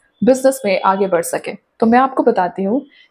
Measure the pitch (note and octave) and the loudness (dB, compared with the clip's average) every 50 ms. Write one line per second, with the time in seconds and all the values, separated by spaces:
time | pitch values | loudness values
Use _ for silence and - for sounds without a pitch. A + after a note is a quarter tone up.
0 | _ _ _ - G3+ A#3 C4 C4 C4 C4+ C4+ C4+ - G3+ F#3 F3+ - F#3+ F#3+ G3 | _ _ _ -2 2 2 2 4 2 0 0 0 -2 -2 -2 0 0 0 0 0
1 | G3+ F#3+ F3+ E3 E3+ - - D#3 - - G3 - _ _ _ - A#3 A3+ A#3 B3 | 0 0 0 -2 -2 -2 -6 -8 -8 -10 -12 -14 _ _ _ -2 0 2 4 4
2 | C4+ C4 C4 - D4 B3 A3 - F#3 F3+ F3+ - F#3+ G3 A3+ C#4+ C#4+ - _ _ | 2 2 0 0 0 0 2 0 0 -2 -2 -4 -4 -2 -2 -4 -6 -8 _ _
3 | _ _ | _ _